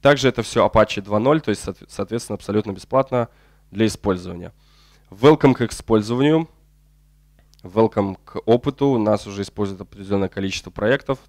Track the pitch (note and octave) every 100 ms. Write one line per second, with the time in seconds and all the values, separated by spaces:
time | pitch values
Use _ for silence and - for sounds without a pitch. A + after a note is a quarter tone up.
0 | C#3 C#3+ C3 A#2+ A2+ - G#2+ A2 G#2+ -
1 | G2 G#2 B2 D#3 - G2+ - F#2+ - -
2 | G2 A2+ - G#2 - G#2 G#2 F#2+ - C3
3 | C3+ B2+ A#2 _ _ _ _ G2 A2 -
4 | G#2 F#2 F2+ F2 F2 _ _ _ _ _
5 | _ G2 C3 D#3 C#3+ B2 A#2 - - A2
6 | G#2 A#2+ C#3+ D#3+ D#3+ _ _ _ _ _
7 | _ _ _ _ _ _ F#2 G2 A2 -
8 | G2+ F#2+ - G2 - A#2+ C#3+ C3+ C#3 B2+
9 | G#2+ G#2+ G2+ G2+ G2 - G2+ F#2+ G2 G2
10 | F#2+ G2 F#2+ - G2 F#2 - - G#2 C#3
11 | - C3+